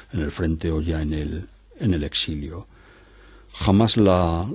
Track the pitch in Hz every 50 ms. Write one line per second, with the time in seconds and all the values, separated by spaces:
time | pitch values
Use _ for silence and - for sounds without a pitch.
0 | - - - 82 76 76 - - 87 82 80 80 - 85 80 78 78 82 85 80
1 | 78 76 78 76 76 73 78 85 92 - _ _ _ _ - - 151 107 87 78
2 | 73 69 - - - - 80 73 73 82 80 95 113 - _ - - - - -
3 | _ _ _ - - - - - - - - - - - 98 101 113 107 - 113
4 | 104 95 92 90 90 82 82 85 82 110